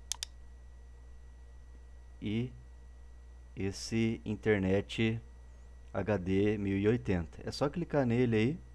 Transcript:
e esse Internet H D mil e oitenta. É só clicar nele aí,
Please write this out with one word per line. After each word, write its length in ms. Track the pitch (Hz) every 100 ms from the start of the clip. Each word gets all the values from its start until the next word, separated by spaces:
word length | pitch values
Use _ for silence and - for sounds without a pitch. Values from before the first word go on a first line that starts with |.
| - - - - - - - - - - - - - - - - - - - - - -
e 300 | 110 110 127 - - - - - - - - - - -
esse 640 | 98 95 - 113 113 113 -
Internet 960 | 104 110 104 92 98 - - 110 113 - - - - - - -
H 240 | 101 98 101
D 400 | 87 95 104 107
mil 200 | 98 98
e 120 | 104
oitenta. 500 | 120 120 90 80 - -
É 60 |
só 180 | - 143
clicar 360 | 180 160 147 123
nele 300 | 117 127 110
aí, 240 | 113 175 -